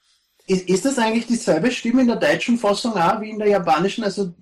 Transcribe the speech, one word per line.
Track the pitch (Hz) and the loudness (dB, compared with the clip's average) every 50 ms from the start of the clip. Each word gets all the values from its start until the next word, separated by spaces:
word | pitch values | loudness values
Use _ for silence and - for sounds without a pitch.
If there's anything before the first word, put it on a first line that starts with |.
| _ _ _ _ _ _ _ _ _ | _ _ _ _ _ _ _ _ _
Ist, | - 190 185 - - | -2 -2 -2 0 0
ist | 180 185 - | 0 0 0
das | 277 277 269 | 0 0 0
eigentlich | 226 220 220 233 233 - | 0 0 0 -2 -2 -2
dieselbe | 240 233 - - - - - 247 | -2 -2 0 0 0 2 2 0
Stimme | 247 - - 233 233 262 | -2 -2 -2 0 2 4
in | 262 233 | 4 2
der | 226 185 | 2 2
deutschen | 175 147 156 170 - - 240 233 | 2 0 0 0 0 0 -2 0
Fassung | - 202 202 196 - 247 220 | 2 0 0 0 -2 -4 -2
auch | 190 165 170 208 214 | 0 2 2 0 -2
wie | 208 214 | -4 -8
in | 220 208 | -8 -2
der | 214 208 | 0 2
japanischen, | 202 196 180 170 160 151 175 196 202 - 220 | 2 2 2 2 2 2 2 0 -2 -2 -4
also | 202 196 - 202 180 170 - | -4 -2 -2 -4 -6 -6 -10